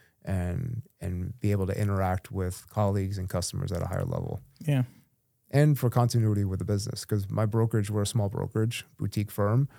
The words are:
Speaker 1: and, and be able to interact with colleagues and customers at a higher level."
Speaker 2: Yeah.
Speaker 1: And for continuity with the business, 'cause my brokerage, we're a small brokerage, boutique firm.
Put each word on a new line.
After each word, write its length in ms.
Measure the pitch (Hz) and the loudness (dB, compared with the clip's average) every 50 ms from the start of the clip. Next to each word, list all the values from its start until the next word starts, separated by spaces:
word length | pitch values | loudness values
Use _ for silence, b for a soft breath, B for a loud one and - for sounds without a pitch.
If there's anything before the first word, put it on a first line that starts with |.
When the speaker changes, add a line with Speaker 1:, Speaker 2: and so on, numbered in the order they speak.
| B B B B - | B B B B -6
Speaker 1:
and, 580 | - 98 92 87 87 90 87 82 82 - 110 - - _ - | -4 -2 -2 -2 -2 -2 -4 -4 -4 -6 -8 -10 -12 _ -10
and 380 | 90 90 90 90 90 95 - - | -8 -6 -4 -4 -6 -6 -8 -4
be 100 | - 104 | 0 0
able 160 | 101 98 95 | 0 0 0
to 100 | 92 98 | -2 -2
interact 540 | 107 104 101 101 95 95 92 92 90 - - | 0 0 0 0 0 2 0 0 -2 -4 -6
with 340 | - 98 90 90 90 - - - | -4 -4 -4 -4 -4 -8 -14 -8
colleagues 480 | - 107 104 98 98 101 95 95 101 95 | -2 0 2 2 2 0 0 -2 -4 -4
and 100 | 90 95 | -6 -4
customers 420 | - 90 90 - - 92 90 92 90 | -2 -4 -4 -2 -4 -4 -4 -2 -2
at 100 | 87 87 | -2 -2
a 40 | |
higher 180 | 87 92 92 - | -2 -2 -4 -2
level." 360 | - - 50 - - - - - - _ - - | -2 -2 -4 -4 -6 -8 -10 -12 -14 _ -8 -2
Speaker 2:
Yeah. 160 | 151 143 131 123 B B B B B _ _ _ _ _ _ _ - - | 0 2 2 2 B B B B B _ _ _ _ _ _ _ 0 4
Speaker 1:
And 240 | 139 151 151 143 - | 6 6 6 6 4
for 120 | 131 117 | 2 2
continuity 540 | - 127 120 117 - 117 110 107 104 101 101 | 4 4 2 4 4 2 4 4 2 2 0
with 160 | 95 95 90 | 0 -2 -2
the 40 | 92 | 0
business, 400 | 98 104 98 104 - - - - | 0 0 -2 -2 -4 -8 -8 -6
'cause 240 | - 107 101 98 98 | -2 -2 -2 -2 -2
my 160 | 104 104 110 | -2 0 0
brokerage, 460 | 107 107 113 113 113 - 110 101 101 | 2 2 2 2 2 2 0 0 0
we're 120 | 107 104 101 | 0 0 0
a 40 | |
small 220 | - - 117 104 98 | 0 0 0 0 0
brokerage, 560 | - - - 98 - 110 110 117 - - - - _ - | -2 -4 -4 -2 0 0 0 0 -2 -6 -10 -12 _ -6
boutique 320 | 104 101 - 110 104 - | -6 -2 0 -2 -2 -2
firm. 380 | - - 101 101 110 131 143 B B | -2 0 0 2 4 2 2 B B